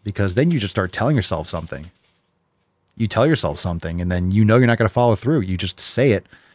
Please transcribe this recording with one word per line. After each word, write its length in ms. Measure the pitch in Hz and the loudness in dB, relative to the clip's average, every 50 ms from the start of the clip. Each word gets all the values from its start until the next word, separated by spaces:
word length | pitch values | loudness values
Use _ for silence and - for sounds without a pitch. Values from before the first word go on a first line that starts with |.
| - | -10
because 300 | 104 98 - 101 95 87 | -8 -4 -2 -2 0 0
then 180 | 113 151 170 | 0 0 2
you 80 | 170 131 | 0 0
just 120 | 98 95 | -2 -2
start 200 | - 110 95 92 | -2 -4 -4 -4
telling 240 | - - 110 135 156 | -4 -2 0 0 0
yourself 320 | 120 90 - 90 78 78 | 0 0 -2 -4 -6 -6
something. 420 | - - 82 82 80 67 65 78 87 - _ _ _ _ _ _ _ _ _ _ _ _ _ _ _ _ _ _ _ _ | -6 -8 -8 -8 -10 -12 -14 -14 -16 -20 _ _ _ _ _ _ _ _ _ _ _ _ _ _ _ _ _ _ _ _
You 100 | - 117 | -6 -4
tell 200 | 104 - 110 123 | -2 0 2 2
yourself 300 | 156 160 - - 80 73 | 4 2 2 0 -4 -4
something, 440 | - - 92 85 82 - 82 82 87 | -4 -4 -4 -4 -4 -6 -6 -6 -4
and 100 | 87 87 | -2 -2
then 200 | 90 90 90 92 | 0 0 0 2
you 120 | 95 107 110 | 4 4 4
know 140 | 104 110 | 6 6
you're 100 | 123 127 | 6 4
not 120 | 120 117 - | 4 4 2
gonna 100 | 117 101 | 0 0
follow 260 | - 120 120 120 110 | 2 2 2 2 2
through. 260 | - - 127 160 143 | 0 0 0 0 0
You 140 | 95 95 92 | -2 -2 -4
just 240 | 87 98 90 - - | -4 -4 -6 -6 -8
say 320 | - - - - 131 139 | -8 -4 -2 2 2 2
it, 140 | 104 95 - _ - _ _ _ | 2 2 -2 _ -18 _ _ _